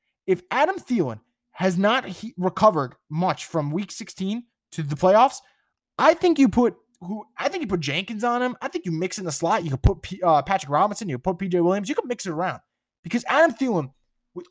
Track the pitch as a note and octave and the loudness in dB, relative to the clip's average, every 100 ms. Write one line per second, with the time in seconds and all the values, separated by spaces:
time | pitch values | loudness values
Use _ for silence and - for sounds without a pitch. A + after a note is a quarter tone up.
0 | _ _ - F3+ - A#3 D#4 F#4+ - A#3+ | _ _ -2 -2 0 0 0 0 -2 0
1 | C#3+ A2 _ _ _ - F#3+ F3 G3+ B3 | 0 -4 _ _ _ -2 0 2 2 2
2 | C4 F#3 A3 - F3+ F3 G#3+ E3 C3 - | -2 -12 -12 -4 -4 4 4 4 -4 -8
3 | _ D#3 F3+ D#3 - E3 D3 D#3 G3 - | _ -2 -2 -2 -4 -4 -2 -4 -6 -12
4 | G#3+ - F#3+ A3 A#3+ _ _ - D3+ D3+ | -14 -8 -6 -6 -10 _ _ -8 -6 0
5 | G3 B3 C4 - _ _ _ _ _ - | 4 6 4 0 _ _ _ _ _ 2
6 | C4+ E4+ F4+ D4 C4+ G#3 A#3+ - _ _ | 4 6 4 6 4 6 2 0 _ _
7 | F3 G#3+ - - A#3 F#4 C4 F#3 C#3 C#3+ | -10 -10 -12 -4 -4 -2 -4 -4 -2 -4
8 | G3 A3 A#3+ A#3+ B3 - C4 E4+ G3 D#3+ | -6 -4 -2 0 -2 -4 -8 -8 -6 -4
9 | F#3 - F#3 C#3 E3 G#3 E3+ C3 - F3+ | -4 -6 -8 -4 0 0 -2 0 0 0
10 | - F#3+ F3 D3+ C#3 F#3+ C#3 C#3+ G3+ G3+ | -8 -4 2 2 2 -2 0 0 0 -2
11 | G#3 B2+ F#3 F3+ G3 F3+ E3+ F#3+ G3+ D4 | -6 -4 -4 -4 -2 2 2 0 -2 -6
12 | B3+ A#3+ G3 D#3 F3+ B2 _ _ _ _ | -4 -6 -6 -4 -4 -6 _ _ _ _
13 | - A#3+ A#3+ C4 E4 B3 C4+ G3 C3+ _ | -6 -6 0 4 4 2 0 0 -2 _
14 | _ _ _ - F3 | _ _ _ -18 -18